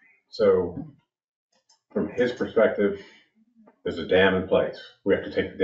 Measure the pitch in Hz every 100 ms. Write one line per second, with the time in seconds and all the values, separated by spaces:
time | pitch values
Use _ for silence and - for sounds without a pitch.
0 | _ _ _ - 104 92 87 - - -
1 | _ _ _ _ _ _ _ _ _ -
2 | - - 123 - 101 - - - 101 -
3 | - - _ _ _ _ _ _ - 101
4 | - 92 95 92 90 87 - - - _
5 | 98 87 - 101 90 -